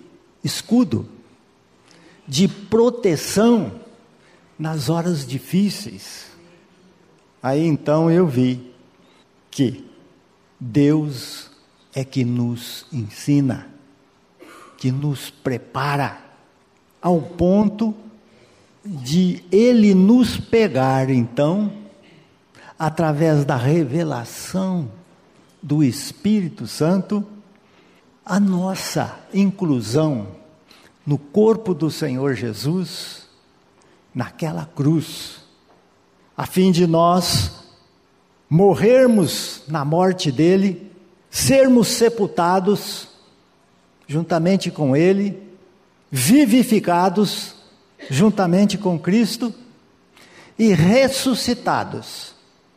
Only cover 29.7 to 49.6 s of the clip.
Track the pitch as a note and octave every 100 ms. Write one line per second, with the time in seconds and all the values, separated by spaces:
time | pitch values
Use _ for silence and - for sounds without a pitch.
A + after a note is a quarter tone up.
29.7 | B2+ G#2+ C#3 D#3 B2 G2+ F#2 - _ _
30.7 | _ _ _ D3 C#3+ - G3+ G#3+ A3 F#3
31.7 | D3+ D#3 - D3+ B2+ C#3 A#2 A#2 G#2 C3
32.7 | F#3 E3 - - - - _ _ _ _
33.7 | _ _ _ _ B2+ A#2 - D#3+ E3 D3+
34.7 | - C#3 D#3+ - - - - _ _ _
35.7 | _ _ _ _ _ _ - C3 F#3 F#3+
36.7 | E3+ F3 E3 E3+ F3+ F3 - - - -
37.7 | _ _ _ _ _ _ _ _ D#3+ G3
38.7 | B2+ G#3 C4 B3+ G#3+ D3 - - - -
39.7 | D#3 C#3+ E3 F#3+ F3+ D#3 B2+ E3+ F#3+ G3
40.7 | E3+ - - _ _ _ - - C4+ C4
41.7 | A#3+ G3+ - A3+ A3+ G3 - E3+ F#3+ F#3
42.7 | G3 - - - _ _ _ _ _ _
43.7 | _ _ _ - D3+ E3 E3+ E3+ F#3+ F3+
44.7 | F3 C#3 C#3 F3+ G3 G3+ - - - _
45.7 | _ _ _ _ C3+ C3 C#4+ B3+ B3 -
46.7 | G#3+ F3 F3 F#3 F#3 G3+ - - - _
47.7 | _ _ _ - C3+ G#3+ G#3 F3 F3+ G3+
48.7 | F#3 F#3 D#3+ F3 A3 G#3 - A#3+ -